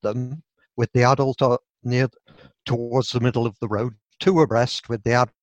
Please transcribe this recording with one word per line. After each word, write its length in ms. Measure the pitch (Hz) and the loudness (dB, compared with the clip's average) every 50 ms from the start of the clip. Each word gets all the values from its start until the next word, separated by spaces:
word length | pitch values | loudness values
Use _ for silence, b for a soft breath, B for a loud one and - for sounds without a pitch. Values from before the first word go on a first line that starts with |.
them 400 | - 104 110 123 127 123 143 160 - _ _ _ _ _ _ | -6 -6 -4 -4 -6 -8 -10 -14 -16 _ _ _ _ _ _
with 140 | - 117 - - | -4 -2 0 2
the 100 | 123 123 | 2 4
adult, 400 | 123 135 135 139 131 120 - 139 | 4 4 2 0 -2 0 0 2
uh, 160 | 123 123 - _ _ _ _ - | 2 2 0 _ _ _ _ -6
near 260 | 120 123 127 131 123 - _ _ _ b b b b b b - | -2 0 0 0 -2 -4 _ _ _ b b b b b b -6
towards 460 | - 123 117 120 120 123 131 123 - | -4 -4 -2 -2 -2 0 -2 0 0
the 80 | - 123 | -2 -2
middle 260 | 117 123 - 123 117 | 0 0 0 0 -2
of 100 | 117 95 - | -4 -4 -6
the 80 | 120 | -6
road, 260 | 104 107 101 117 123 110 _ _ _ _ - | -4 -4 -4 -4 -6 -8 _ _ _ _ -4
two 220 | - 185 190 160 | 0 2 2 2
abreast 480 | 156 - 113 117 123 - - - - - | 2 2 2 0 0 0 -4 -8 -8 -8
with 140 | 117 104 - | -8 -4 -2
the 240 | 117 120 123 123 - _ _ | 0 2 2 0 0 _ _